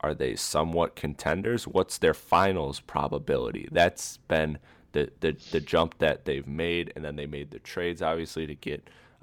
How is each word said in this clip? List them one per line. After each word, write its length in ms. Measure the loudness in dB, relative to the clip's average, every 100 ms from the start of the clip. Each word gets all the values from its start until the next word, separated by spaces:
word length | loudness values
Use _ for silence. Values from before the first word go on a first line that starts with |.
are 140 | -4
they 200 | -2 -2
somewhat 640 | -2 -2 0 2 2 0 0
contenders? 680 | -6 -4 -2 0 0 -2 0
What's 320 | 0 0 4
their 160 | 4
finals 680 | 4 4 4 4 2 -2 -6
probability? 880 | -6 -2 0 -2 0 0 0 -6 -2
That's 460 | 4 4 4 -12 -10 0
been 300 | 2 2 -2 -12 -20 _
the, 180 | -2 -2 0
the, 160 | -2 -2 -2
the 80 | -4
jump 380 | 2 2 2 2
that 260 | 2 2
they've 220 | -2 -4 -4
made, 460 | -4 0 0 -2 -8
and 80 |
then 100 | -10
they 120 | -8 -8
made 240 | -10 -10
the 80 | -14
trades, 440 | -12 -4 -4 -2
obviously, 440 | -2 -2 -4 -6 -8
to 80 |
get, 340 | -8 -8 -8 -10 -20 -20 -12